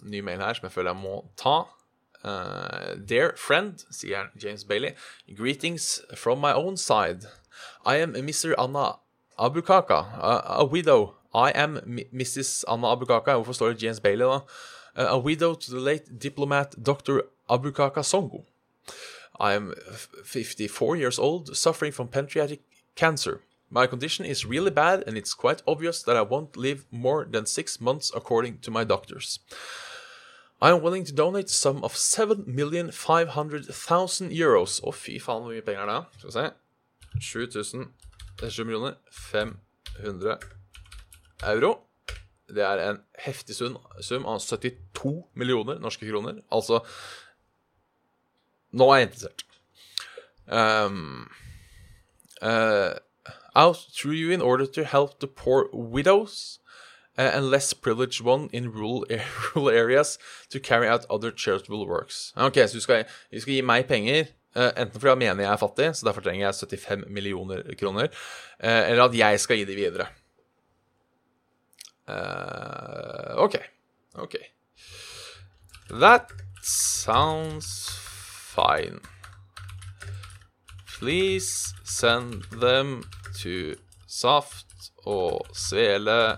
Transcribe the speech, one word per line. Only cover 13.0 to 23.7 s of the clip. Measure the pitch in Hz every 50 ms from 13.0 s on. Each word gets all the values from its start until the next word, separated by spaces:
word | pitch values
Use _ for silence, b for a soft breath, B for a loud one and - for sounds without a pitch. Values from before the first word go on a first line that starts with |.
| 127 117 120 113 143 143 135
Hvorfor | 117 110 120 123
står | - 113 117 117
det | 107 113
James | 113 113 110
Bailey | - 101 101 113 123
da? | 131 135 139 135 B B B B B B B B B B
Eh, | - 127 85
"A | 123 131
widow | 120 143 160 151 165 170 165
to | 165 - 120
the | 123 127
late | 127 143 156 151 - - 127 107
diplomat | 131 139 - 147 143 143 143 139 143 143 - 117 110
doktor | 139 143 - - - 139 - - - _ _ _ -
Abukaka | 117 120 135 147 135 - 143 135 - 151 147
Songo. | - - 196 165 120 - - - _ _ _ _ _ _ _ B B B B B B B B B B B -
I | 101 101 101
am | 104 104 90 - - - -
f-, | 110 107 - - - - -
fifty-four | - - 127 110 - - - 107 104 - - 120 - 170
years | 170 135 123 123 -
old, | 127 143 165 180 151 - -
suffering | - - 165 160 - 156 147
from | - - 123 117
pancreatic | - 139 143 139 - 160 147 143 151 - _ _ _ _ _ _ _
cancer. | - 160 160 156 135 - - - - - _ _ _ _ _